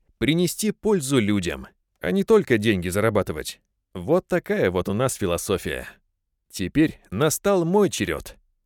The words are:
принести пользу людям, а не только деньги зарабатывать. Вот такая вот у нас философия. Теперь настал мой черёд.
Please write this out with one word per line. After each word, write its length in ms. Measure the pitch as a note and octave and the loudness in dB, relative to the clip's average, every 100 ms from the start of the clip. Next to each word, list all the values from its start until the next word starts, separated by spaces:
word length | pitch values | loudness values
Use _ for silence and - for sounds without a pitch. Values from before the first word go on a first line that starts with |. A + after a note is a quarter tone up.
| _ - | _ -4
принести 520 | A#2 E3 F3 - G#3+ | 0 2 0 -2 -4
пользу 480 | - G#3+ G3 C3+ C3+ | -2 0 0 2 2
людям, 480 | G2+ G2+ E2+ C2+ C2 _ _ _ | 2 0 -2 -6 -10 _ _ _
а 100 | F2+ | -2
не 140 | G3 | 0
только 340 | F#3+ A3 - A2+ | 4 4 4 2
деньги 300 | A2+ F#2+ F2 | 2 0 0
зарабатывать. 720 | G2 A2 G#2 - D#2 - - _ _ _ | 0 2 2 0 -6 -10 -14 _ _ _
Вот 320 | F#2 F2+ F3+ - | -8 0 0 0
такая 440 | F3 - G3+ G2+ | -2 -2 0 0
вот 180 | F2+ F2+ | 0 -2
у 40 | |
нас 220 | G2+ C3 | 0 -2
философия. 720 | - F2+ E2+ - F#2 F2 B1+ - - _ _ _ _ _ | -2 -2 -2 -2 -2 -4 -8 -10 -18 _ _ _ _ _
Теперь 480 | - F2 D3 D#3 - - | -8 -2 0 0 -2 -8
настал 540 | F#2+ D#3 - G3+ F#3+ | -2 -2 0 0 0
мой 260 | E3 G3+ F#3+ | 2 2 2
черёд. 460 | - F2 D2 - - _ _ | 0 -4 -4 -8 -20 _ _